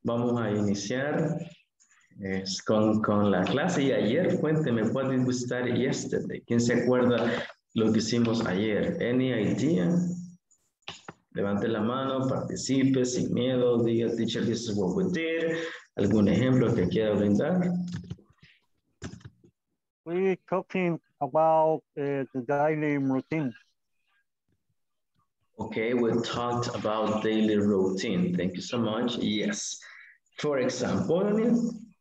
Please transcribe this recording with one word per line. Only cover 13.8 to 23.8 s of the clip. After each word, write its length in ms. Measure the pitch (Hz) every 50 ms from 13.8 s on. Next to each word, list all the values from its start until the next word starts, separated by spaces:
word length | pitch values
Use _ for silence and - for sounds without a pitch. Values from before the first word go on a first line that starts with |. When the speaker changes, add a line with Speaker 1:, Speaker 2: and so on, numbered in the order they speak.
| 120
Speaker 1:
diga, 320 | 113 117 113 117 113 117
"Teacher, 300 | 117 113 101 113 117 104
this 240 | 120 113 - - 113
is 60 | 101 101
what 180 | 98 87 -
we 100 | - 180 -
did." 440 | 175 165 165 160 165 165 160 165 165 165 - - - - - _ _
¿Algún 320 | - - 101 110 107 101 95
ejemplo 480 | - - 123 131 131 127 117 107 -
que 120 | - 90 87
quiera 240 | 90 110 110 107 104
brindar? 440 | 101 104 104 101 104 135 151 180 185 175 180 180 - - - - - - - - - - _ _ _ - - _ _ _ _ _ _ _ _ _ _ - - - - - - _ _ _ - _ _ _ _ _ _ _ _ _ _ _
Speaker 2:
We 320 | 160 170 180 190 190 185 - _ -
talking 500 | - 185 185 _ - 185 185 175 165 156 _ _ _ _
about, 640 | 147 135 127 156 160 160 160 160 156 160 160 143 _ _ _
eh, 300 | - 143 139 139 139 135 - _
the 80 | 135
daily 560 | 120 117 143 143 143 156 160 151 151 151 147 143
routine. 560 | 135 135 131 131 127 _ 156 160 151 127 113 - _ _ _ _